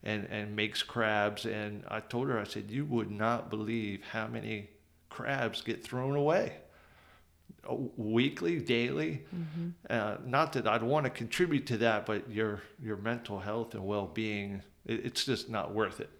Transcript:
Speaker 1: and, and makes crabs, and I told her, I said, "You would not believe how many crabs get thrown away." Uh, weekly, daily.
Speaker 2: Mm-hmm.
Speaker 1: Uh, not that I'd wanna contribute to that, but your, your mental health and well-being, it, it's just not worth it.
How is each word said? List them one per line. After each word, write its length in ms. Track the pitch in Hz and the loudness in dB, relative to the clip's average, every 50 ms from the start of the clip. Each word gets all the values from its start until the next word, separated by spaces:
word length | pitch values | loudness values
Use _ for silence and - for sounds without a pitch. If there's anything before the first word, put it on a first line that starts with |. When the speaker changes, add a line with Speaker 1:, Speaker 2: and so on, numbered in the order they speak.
| - | -2
Speaker 1:
and, 240 | 107 107 107 98 - | -2 -2 -2 -2 -4
and 260 | - 107 104 104 104 | -4 -4 -4 -4 -2
makes 260 | 107 107 104 107 - - | -2 -2 0 0 -4 -4
crabs, 640 | - - 120 113 107 107 104 104 107 104 - - | -2 0 2 4 4 6 4 4 4 2 0 -4
and 400 | 113 101 107 107 107 104 104 - - | -4 -2 -2 -4 -6 -6 -8 -8 -6
I 120 | - 110 | -6 -6
told 280 | 104 - - 120 131 139 | -6 -4 -4 -2 0 0
her, 100 | 131 110 | 0 0
I 60 | 101 | -2
said, 260 | 98 - 107 101 101 | -2 -6 -8 -8 -4
"You 160 | 107 131 147 | -4 -4 -2
would 240 | 147 127 117 110 98 | 0 2 0 0 0
not 400 | 104 104 110 113 120 113 - - | 0 2 2 4 4 2 0 -4
believe 540 | 107 107 107 107 117 117 110 104 98 95 - - - | -4 -4 -2 0 0 0 0 -2 -4 -6 -8 -6 -4
how 140 | 113 110 | -4 -4
many 440 | 113 117 113 107 110 110 104 101 98 - - _ _ _ _ _ _ | -2 -4 -6 -4 -4 -4 -4 -6 -10 -16 -20 _ _ _ _ _ _
crabs 500 | - - 117 - 139 135 127 113 - - | -12 -6 -4 -2 0 0 0 0 -2 -4
get 240 | - - 110 - - | -4 -4 -4 -4 -4
thrown 320 | - - 127 127 135 143 | -6 -4 -2 0 2 2
away." 440 | 147 143 151 165 190 - - - - - - - - - - - - - - - - - _ _ _ _ _ - - - - | 4 4 6 6 4 4 2 -2 -8 -16 -20 -20 -20 -20 -20 -20 -20 -20 -20 -20 -20 -20 _ _ _ _ _ -20 -16 -6 -6
Uh, 40 | 127 - 135 - - | -4 -4 -4 -6 -6
weekly, 640 | - 113 107 110 117 127 143 147 - 175 170 170 156 | -4 -2 4 4 6 6 4 2 2 0 2 2 2
daily. 680 | - - 120 117 120 123 135 147 156 160 156 139 - - - | 2 4 4 4 4 2 2 0 0 0 -2 -4 -6 -8 -6
Speaker 2:
Mm-hmm. 340 | 175 165 156 151 170 170 175 170 - - - | -6 -6 -4 -4 -4 -4 -4 -6 -8 -4 0
Speaker 1:
Uh, 280 | - 117 104 107 101 - - | 0 2 2 0 -2 -4 -4
not 260 | 131 123 139 160 151 - | 2 4 4 4 4 2
that 120 | 135 117 | 0 2
I'd 160 | 110 107 117 113 | 4 4 4 4
wanna 260 | 120 143 151 139 127 | 4 4 4 2 2
contribute 560 | - - 117 110 - - 180 165 147 135 - - | -2 -2 -6 -4 2 2 2 4 4 2 2 2
to 100 | 120 107 | 0 4
that, 260 | 117 113 110 104 104 | 4 4 4 4 2
but 260 | - 107 101 - - | 0 -2 -2 -2 -4
your, 320 | 110 107 110 107 104 104 - - - - 139 | 0 0 2 2 0 -2 -6 -14 -16 -10 -6
your 140 | 110 107 98 | -4 -4 -2
mental 400 | 98 113 120 120 117 - 104 98 | 0 -2 -2 -2 -2 -6 -6 -4
health 360 | 95 101 107 117 113 113 - | -4 -2 -2 -2 -2 -4 -4
and 120 | 104 95 | -6 -2
well-being, 760 | 98 104 104 98 90 80 110 110 107 104 101 101 101 98 98 - - - _ _ | 0 0 0 0 0 -2 -2 -2 0 0 -2 -2 -4 -6 -6 -8 -12 -20 _ _
it, 220 | - 113 113 - | -4 -2 -2 -2
it's 180 | 120 117 - - | -2 -2 -2 0
just 240 | - 123 104 - - | 2 0 0 0 -2
not 240 | 113 107 82 73 101 | -2 -2 -2 0 2
worth 260 | 107 110 92 - - | 2 2 2 0 -6
it. 100 | - - - - | -10 -10 -10 -20